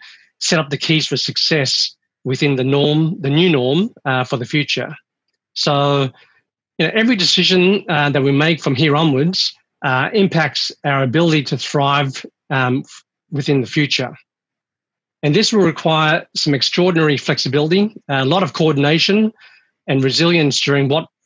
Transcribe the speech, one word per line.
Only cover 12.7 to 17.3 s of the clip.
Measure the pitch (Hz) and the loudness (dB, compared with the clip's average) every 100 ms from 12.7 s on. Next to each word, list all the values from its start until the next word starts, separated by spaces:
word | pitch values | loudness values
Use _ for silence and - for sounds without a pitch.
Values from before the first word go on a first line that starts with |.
| 135 - | -2 -6
f-, | - _ _ _ | -18 _ _ _
within | 139 151 139 | -4 0 0
the | 117 | 0
future. | 156 143 - - - _ _ _ _ _ _ _ _ _ _ | -2 -2 -2 -6 -10 _ _ _ _ _ _ _ _ _ _
And | 151 160 | 0 2
this | 220 | 2
will | 220 | 2
require | 170 - 165 156 156 170 - - | 2 0 0 2 2 0 -4 -4
some | 156 139 | -2 0
extraordinary | - - 185 160 156 135 | 0 0 2 2 2 0
flexibility, | - | -2